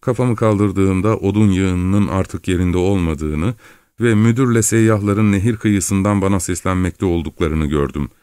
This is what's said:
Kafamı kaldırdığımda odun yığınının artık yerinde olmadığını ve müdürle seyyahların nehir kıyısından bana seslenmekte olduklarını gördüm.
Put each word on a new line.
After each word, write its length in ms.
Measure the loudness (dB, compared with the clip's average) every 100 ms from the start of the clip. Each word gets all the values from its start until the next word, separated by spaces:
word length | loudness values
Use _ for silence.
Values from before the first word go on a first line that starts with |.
Kafamı 340 | -4 -2 -2 0
kaldırdığımda 800 | 0 2 0 2 0 2 0 0
odun 340 | 0 2 2
yığınının 560 | 2 0 0 0 0 0
artık 400 | -2 -4 -8 -4
yerinde 300 | -2 0 0
olmadığını 760 | 0 0 -2 -2 -4 -2 -4 -6 -14 -20 _ _
ve 160 | 0 4
müdürle 460 | 2 2 2 2
seyyahların 680 | 2 2 2 2 0 2 2
nehir 260 | 2 0 -2
kıyısından 640 | 0 0 0 0 0 0
bana 180 | 0 -2
seslenmekte 680 | -4 -6 -2 -2 -2 -2 -2
olduklarını 600 | -2 -4 -4 -2 0 -2
gördüm. 440 | 0 -2 -4 -8 _